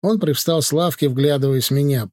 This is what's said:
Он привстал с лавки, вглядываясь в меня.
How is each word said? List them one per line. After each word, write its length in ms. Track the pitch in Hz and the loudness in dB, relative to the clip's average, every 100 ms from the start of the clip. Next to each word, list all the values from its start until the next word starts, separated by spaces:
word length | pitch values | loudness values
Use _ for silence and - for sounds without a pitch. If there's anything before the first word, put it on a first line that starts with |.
Он 160 | 185 220 | 0 0
привстал 440 | 156 139 - 160 | 0 -2 0 0
с 100 | 135 | 0
лавки, 340 | 151 175 - 143 | 0 0 0 -2
вглядываясь 640 | 127 143 143 139 135 - | 0 0 2 0 0 0
в 40 | |
меня. 340 | 135 143 135 104 | 0 0 0 -4